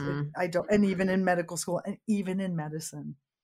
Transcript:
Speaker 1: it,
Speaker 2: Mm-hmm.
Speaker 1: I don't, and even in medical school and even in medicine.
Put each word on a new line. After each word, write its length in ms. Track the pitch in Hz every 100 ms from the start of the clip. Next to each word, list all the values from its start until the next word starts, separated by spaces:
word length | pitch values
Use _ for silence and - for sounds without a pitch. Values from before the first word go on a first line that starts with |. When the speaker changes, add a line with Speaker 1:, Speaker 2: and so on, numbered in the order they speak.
| 143
Speaker 1:
it, 0 |
Speaker 2:
Mm-hmm. 240 | 143 147 160
Speaker 1:
I 100 | 180
don't, 240 | 170 -
and 140 | 208 196
even 240 | 185 190
in 160 | 190 185
medical 320 | 175 170 170
school 240 | - 175 -
and 120 | - -
even 320 | 202 185 190
in 160 | 190 165
medicine. 600 | 151 156 - 147 147 139 _ _